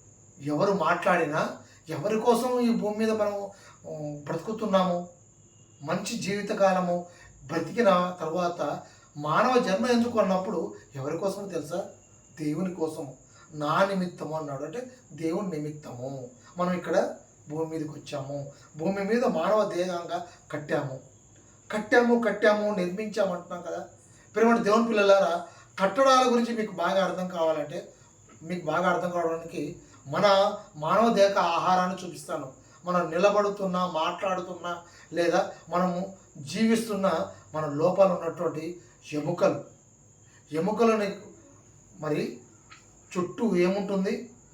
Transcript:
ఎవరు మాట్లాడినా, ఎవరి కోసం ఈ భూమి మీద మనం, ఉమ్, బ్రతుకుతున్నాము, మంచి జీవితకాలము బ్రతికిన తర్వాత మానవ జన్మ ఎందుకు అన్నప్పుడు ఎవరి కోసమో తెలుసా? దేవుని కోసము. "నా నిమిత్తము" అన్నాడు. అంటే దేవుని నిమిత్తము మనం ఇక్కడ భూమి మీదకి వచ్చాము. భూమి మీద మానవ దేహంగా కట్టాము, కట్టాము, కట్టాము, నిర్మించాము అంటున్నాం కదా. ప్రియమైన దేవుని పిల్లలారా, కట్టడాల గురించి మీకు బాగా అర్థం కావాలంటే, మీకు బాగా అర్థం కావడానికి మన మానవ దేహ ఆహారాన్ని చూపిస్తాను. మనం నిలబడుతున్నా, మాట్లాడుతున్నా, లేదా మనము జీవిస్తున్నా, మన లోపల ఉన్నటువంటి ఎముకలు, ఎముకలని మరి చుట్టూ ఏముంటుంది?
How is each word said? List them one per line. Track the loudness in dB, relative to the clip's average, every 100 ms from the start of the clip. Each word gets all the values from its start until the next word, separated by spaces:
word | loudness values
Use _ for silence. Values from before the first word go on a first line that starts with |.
| -20 -20 -20 -10
ఎవరు | -4 0 2
మాట్లాడినా, | 2 2 2 2 2 2 -2 -4 -6 -18 -18 -10
ఎవరి | -4 -2 0
కోసం | 2 2 2 0
ఈ | 2
భూమి | 0 -2 -2
మీద | 0
మనం, | 0 0 -4 -8 -14 -20 -20 -14
ఉమ్, | -10 -8 -10
బ్రతుకుతున్నాము, | -8 -8 -6 -6 0 2 2 -2 -6 -16 -20 -20 -20 _ -20 -12
మంచి | -6 -4 -4 -6
జీవితకాలము | -4 -4 -2 2 4 4 0 -2 -4 -16 -20 -18 -6
బ్రతికిన | -6 -4 2 4 4 2 -4
తర్వాత | -4 -2 -2 -2 -4 -6 -10 -20 -18 -8
మానవ | 0 2 4 4
జన్మ | 2 0 2
ఎందుకు | 2 2 2
అన్నప్పుడు | 2 2 -2 -4 -6 -10 -16
ఎవరి | -10 -6 -4
కోసమో | -4 -4 -8
తెలుసా? | -8 -6 -8 -8 -12 -20 -20 _ -8
దేవుని | -4 -2 -4
కోసము. | -4 -6 -6 -12 -14 -20 -20 -16
"నా | -6 -2 2
నిమిత్తము" | 2 0 -4 -6 -8 -8
అన్నాడు. | -8 -8
అంటే | -8 -10 -12 -16 -18
దేవుని | -6 -4 -2 -4
నిమిత్తము | -6 -6 -8 -12 -10 -10 -10 -14 -18 -12 -4
మనం | -2
ఇక్కడ | -2 0 0 0 -4 -16 _ -10
భూమి | -6 -4
మీదకి | -4 -8
వచ్చాము. | -10 -10 -10 -8 -8 -10 -16 -18 -6
భూమి | -4 -2
మీద | 0 2
మానవ | 2 2 2 2
దేహంగా | 2 0 -2 -4 -6 -8 -8 -18 -12
కట్టాము, | -10 -4 -2 -4 -10 -16 -20 _ -20 -20 -20 -8
కట్టాము, | -6 2 4 6 4 2
కట్టాము, | 2 4 4 2
నిర్మించాము | 0 -2 -4 -4 -2 -2
అంటున్నాం | -2 -8 -12
కదా. | -10 -10 -10 -18 -20 -20 -6
ప్రియమైన | 2 4 6
దేవుని | 4 4 4
పిల్లలారా, | 4 6 6 6 0 -6 -18 -14 -2
కట్టడాల | 0 4 6 6 6
గురించి | 2 0 -2
మీకు | -4
బాగా | -2 0 2
అర్థం | 0 -2 -4
కావాలంటే, | 0 0 0 -4 -8 -12 -18 -20 _ -20 -16
మీకు | -10 -6 -2
బాగా | 0 2
అర్థం | 0 0
కావడానికి | -2 -2 -4 -8 -8 -8 -10 -18 -20 -6
మన | 2 6 6 4 0 -10 -6
మానవ | 0 4 6
దేహ | 6 6 4
ఆహారాన్ని | 2 2 2 2 2 -2 -10
చూపిస్తాను. | -12 -8 -8 -8 -16 -20 -12
మనం | -2 0 0
నిలబడుతున్నా, | 4 4 4 2 0 -2 -2 -2
మాట్లాడుతున్నా, | -2 -2 -2 -2 -2 -6 -10 -8 -10 -12 -20 -8
లేదా | 0 2 2 0 -6 -4
మనము | 0 0 -2 -6 -10 -20 -16
జీవిస్తున్నా, | -6 2 4 4 0 0 0 0 -2 -10 -10
మన | -6 -4
లోపల | 2 2 6 4
ఉన్నటువంటి | 4 -4 -4 -4 -4 -8 -10 -18 -20 -8
ఎముకలు, | -6 -4 2 2 2 -6 -20 _ _ -20 _ -20 -20 -8
ఎముకలని | -2 0 2 4 2 0 -6 -14 -20 -20 -20 -20 -20 -20 -8
మరి | -4 -2 -4 -8 -18 -20 -20 -20 -20 -20 -10 -6
చుట్టూ | -4 -2 0 4
ఏముంటుంది? | 2 2 -2 -2 -2 -2 -8 -18 -18